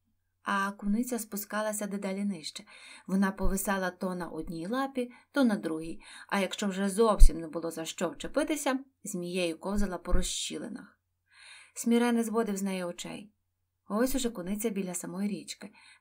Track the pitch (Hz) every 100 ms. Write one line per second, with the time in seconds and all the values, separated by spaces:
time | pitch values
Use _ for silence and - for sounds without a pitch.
0 | _ _ _ _ - 202 196 202 202 214
1 | 247 233 - 202 - 208 214 208 202 202
2 | 196 190 202 185 - - - - - -
3 | - 190 196 196 190 196 214 196 185 180
4 | 190 180 165 160 160 165 175 254 269 262
5 | 247 - _ 285 247 208 165 160 165 160
6 | - - - 202 185 - 208 185 202 190
7 | 226 196 - 165 165 165 165 165 165 -
8 | 170 147 - 269 311 294 277 262 - _
9 | - 180 175 185 170 160 185 208 202 175
10 | 175 180 - - - - - - - _
11 | _ _ _ - - - - - 233 233
12 | 240 233 226 220 220 196 196 185 175 175
13 | 170 160 208 _ _ _ _ _ - 202
14 | 254 262 240 208 175 208 233 196 180 175
15 | 170 175 202 175 - - 202 - - -